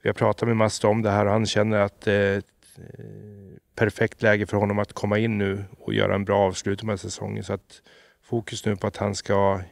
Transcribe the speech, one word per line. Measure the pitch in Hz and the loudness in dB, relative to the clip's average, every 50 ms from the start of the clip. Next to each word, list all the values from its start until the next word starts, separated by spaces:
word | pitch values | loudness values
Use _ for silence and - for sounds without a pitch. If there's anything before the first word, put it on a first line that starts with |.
vi | _ - | _ -2
har | 104 | 0
pratat | - 120 107 104 - - | 2 2 2 2 2 0
med | 117 117 | 0 2
Mast | 110 110 107 - - - | 2 2 2 2 2 2
om | 107 104 113 | 2 2 4
det | 110 104 | 2 2
här, | 98 104 101 | 2 4 4
och | 101 | 4
han | 101 113 110 | 2 2 0
känner | 101 - 107 104 110 107 | 0 2 2 2 2 2
att, | 104 101 101 _ _ - | 2 2 0 _ _ -2
eh, | 107 101 104 101 98 98 101 98 _ _ _ _ - _ - 87 - - - - 107 101 104 104 104 104 101 98 92 - - _ _ _ | 0 2 2 2 2 0 -2 -4 _ _ _ _ -20 _ -20 -20 -20 -18 -18 -18 -16 -16 -16 -18 -18 -20 -20 -20 -20 -20 -20 _ _ _
perfekt | - 117 107 - - 117 107 - _ | 0 0 0 2 0 -2 -2 0 _
läge | 117 110 104 104 104 | 4 4 4 4 2
för | - - | 0 0
honom | 104 104 101 101 104 | 0 2 2 0 -2
att | 104 - - | -2 -4 -6
komma | - - 104 104 107 | -6 -2 0 0 0
in | 110 113 110 | 0 0 0
nu | 101 101 98 98 101 101 98 - _ | 0 -2 -2 -2 -4 -8 -12 -16 _
och | - - 107 | -6 -4 0
göra | 107 101 98 98 | 0 2 2 0
en | 98 101 | 0 0
bra | 95 101 101 | 2 2 4
avslutning | 101 95 90 - - 101 98 98 110 | 4 2 2 -2 -4 -4 -4 -4 -4
med | 110 107 95 | -6 -6 -6
säsongen. | - - - - 104 101 104 107 101 | -6 -10 -10 -8 -8 -8 -8 -8 -6
Så | - 98 | -6 -8
att | 101 _ _ - - _ - - - _ _ _ _ _ | -8 _ _ -20 -20 _ -20 -20 -20 _ _ _ _ _
fokus | _ - 117 110 - - - - | _ -6 -6 -4 -6 -12 -6 -2
nu | 110 104 | -2 -2
på | 95 - | -2 -2
att | 101 - | -6 -4
han | - 104 104 98 | -2 -4 -4 -4
ska | - - - 104 98 98 98 98 95 90 85 | -4 -2 0 2 4 4 2 2 0 -4 -10